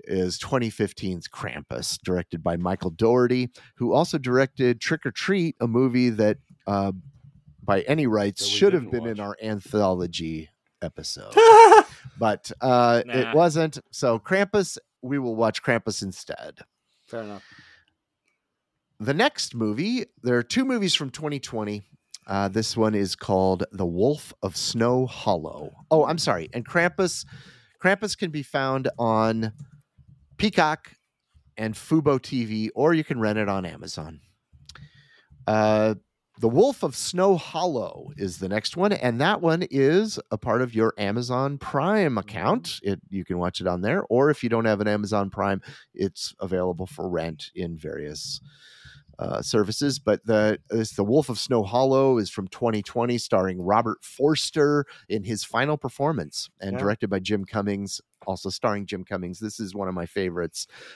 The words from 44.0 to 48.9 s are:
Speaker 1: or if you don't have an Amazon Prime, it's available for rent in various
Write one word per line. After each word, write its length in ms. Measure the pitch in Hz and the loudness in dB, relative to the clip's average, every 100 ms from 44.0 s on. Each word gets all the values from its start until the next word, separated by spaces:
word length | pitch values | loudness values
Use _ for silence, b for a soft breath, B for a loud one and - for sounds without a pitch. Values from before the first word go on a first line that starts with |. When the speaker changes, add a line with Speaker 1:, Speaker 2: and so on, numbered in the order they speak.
Speaker 1:
or 260 | - 117 143 | 0 2 4
if 140 | 147 | 2
you 60 | 120 | 0
don't 160 | 113 113 | 0 2
have 140 | 101 | 0
an 80 | 104 | 0
Amazon 420 | 104 104 107 101 | -2 0 -2 -2
Prime, 300 | 101 98 95 B B B | -2 -2 -2 B B B
it's 400 | - 95 - - - | -6 -6 -4 -12 -10
available 460 | 92 92 92 85 92 | -4 -2 -2 -4 -8
for 240 | - 90 | -8 -6
rent 400 | 85 82 76 - 90 | -4 -6 -8 -12 -10
in 220 | 87 82 | -8 -8
various 640 | 76 71 73 76 - - B B B B B | -10 -10 -10 -12 -12 -14 B B B B B